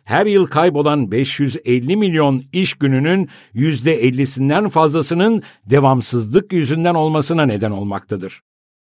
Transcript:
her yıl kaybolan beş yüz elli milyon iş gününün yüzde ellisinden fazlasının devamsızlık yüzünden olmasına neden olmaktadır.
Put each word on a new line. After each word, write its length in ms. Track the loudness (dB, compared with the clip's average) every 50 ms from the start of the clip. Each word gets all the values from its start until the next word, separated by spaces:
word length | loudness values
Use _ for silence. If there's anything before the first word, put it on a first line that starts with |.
| _
her 220 | -4 -2 0 2
yıl 220 | 2 2 2 2 2
kaybolan 640 | 0 0 2 2 2 0 0 0 0 0 -2 -2
beş 280 | 0 -2 -2 -2 -2 -2
yüz 180 | -2 -2 -4 -4 -2
elli 320 | -2 0 0 0 0 0 0
milyon 460 | 0 0 2 2 2 2 0 -2 -4 -4 -4
iş 200 | -2 -2 -2 -2
gününün 560 | -2 0 0 0 2 0 2 0 0 -2 -4 -8 -18 -20 _ -4
yüzde 400 | -2 -2 -2 -2 -2 0 0 0 2 2
ellisinden 680 | 0 2 0 -2 -2 -2 -2 0 0 2 0 0 0
fazlasının 760 | 2 2 2 2 2 0 -2 -2 0 0 2 2 2 0 -2 -6 -18 _ _
devamsızlık 880 | 0 2 4 4 4 2 2 0 -2 -4 -4 -2 0 0 0 0 0 -2
yüzünden 420 | -2 -2 0 -2 0 0 0 0
olmasına 500 | 0 0 0 0 0 -2 0 0 0 0
neden 260 | 0 0 -2 -2 -4
olmaktadır. 720 | -4 -4 -6 -6 -8 -8 -8 -8 -10 -8 -10 -10 -14 -16 _ _ _ _ _ _ _ _